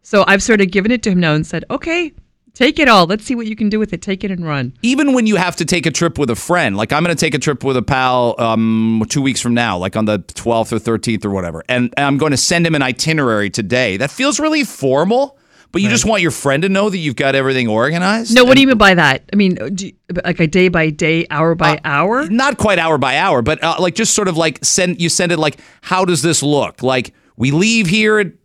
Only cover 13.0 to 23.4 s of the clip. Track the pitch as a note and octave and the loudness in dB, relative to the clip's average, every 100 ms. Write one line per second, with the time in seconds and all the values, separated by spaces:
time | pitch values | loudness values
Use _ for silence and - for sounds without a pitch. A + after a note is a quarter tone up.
13 | D#3 D#3+ C3 G#2+ G2+ G#2 G2 B2 A#2+ F#2+ | -2 0 0 0 -2 -4 -2 0 0 -2
14 | C#3 - C4+ C#4 D#4 D#4 B3+ - C#3 C3+ | -6 -2 -2 0 -2 -2 -4 -4 0 0
15 | F3+ A#3+ C#4 _ _ _ _ - G3+ A#3 | 2 0 -2 _ _ _ _ -2 0 0
16 | G3+ G#3+ E3+ - C#3+ C#3 F#3+ F#3+ G#3 F#3 | 0 0 0 -2 -2 0 0 0 0 -2
17 | D3+ A#2+ C#3 C#3 C3+ C3 A#2 A2 C3 E3+ | -6 -2 0 2 0 0 0 0 0 0
18 | F#3 A3 A#3 A#3 B3 C4 C4+ A#3 G3+ F3+ | 0 -2 2 4 6 6 6 6 6 6
19 | D3 C3+ - G3+ G3 F3 B2 F#3 F#3+ _ | 4 2 -2 2 2 0 -6 -8 -10 _
20 | - F3 - E3+ D#3+ F#3 F#3 E3+ D#3+ D3+ | -10 -6 -4 0 2 4 2 2 -2 0
21 | D#3 E3 E3 D3+ E3 E3 D#3 D3+ D#3+ C#3+ | 0 0 -2 0 0 2 0 -2 -2 -2
22 | F3+ B3 A3+ A3+ C#4 C#4 G#3 F3+ E3 D3+ | 0 -2 -2 0 0 0 0 0 0 0
23 | C3+ C#3 F#3+ C#3 | 2 0 2 0